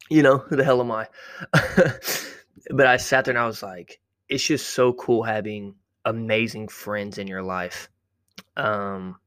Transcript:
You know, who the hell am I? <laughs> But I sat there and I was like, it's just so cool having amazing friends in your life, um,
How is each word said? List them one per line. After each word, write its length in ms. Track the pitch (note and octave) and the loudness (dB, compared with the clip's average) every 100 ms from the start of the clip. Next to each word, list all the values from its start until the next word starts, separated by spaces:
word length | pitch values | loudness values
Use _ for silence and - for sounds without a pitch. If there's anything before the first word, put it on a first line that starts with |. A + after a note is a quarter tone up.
| - | 2
You 120 | D#3 | 6
know, 160 | C#3 C3+ | 8 6
who 180 | - C#3 | 2 2
the 80 | |
hell 160 | C3+ B2+ | 4 2
am 120 | A#2+ | 2
I? 160 | A2 A2 - - - - | -4 -8 -14 -20 -16 -2
<laughs> 720 | D#3 - - E3+ - - - - - _ _ - | 0 2 2 2 0 -6 -8 -8 -18 _ _ -4
But 160 | C3+ C3 | 4 4
I 100 | B2+ | 4
sat 280 | - C3 C3 | 2 0 2
there 80 | |
and 60 | B2 | 0
I 60 | A#2 | -2
was 160 | G#2+ | -4
like, 380 | G2+ F2+ F2 - _ _ - | -12 -14 -18 -20 _ _ -6
it's 160 | C3+ - | -4 0
just 260 | C#3+ - | -2 -2
so 220 | - B2 | 2 2
cool 300 | B2 - A#2 | 2 0 2
having 520 | A2+ G#2+ G#2+ G#2 G2+ - _ _ A#2 | 0 -4 -6 -10 -12 -16 _ _ -6
amazing 600 | A2+ A2 A2 A2+ A2 A2 | -4 0 0 0 -4 -12
friends 500 | - G2+ G#2 G2+ G2+ | -12 -8 -6 -6 -10
in 100 | G2 | -10
your 160 | F#2+ | -8
life, 460 | F#2 F#2 F2+ - - _ _ _ _ - - - | -6 -6 -6 -10 -16 _ _ _ _ -20 -12 -4
um, 600 | A#2+ G#2 G2+ F#2+ F#2 F#2 | -2 -2 -4 -8 -10 -14